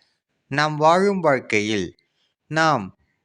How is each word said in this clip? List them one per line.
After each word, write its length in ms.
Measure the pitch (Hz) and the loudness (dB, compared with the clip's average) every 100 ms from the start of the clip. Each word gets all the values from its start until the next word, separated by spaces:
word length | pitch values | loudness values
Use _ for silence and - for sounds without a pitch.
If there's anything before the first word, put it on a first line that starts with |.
| _ _ _ _ - | _ _ _ _ -8
நாம் 280 | 139 156 151 | -4 -4 0
வாழும் 440 | 156 175 202 190 | 2 4 2 0
வாழ்க்கையில் 760 | 160 131 120 107 107 107 85 - _ _ _ _ - | 0 0 0 -2 -2 -4 -4 -10 _ _ _ _ -8
நாம் 500 | 156 160 135 95 - _ _ | 0 2 0 -4 -14 _ _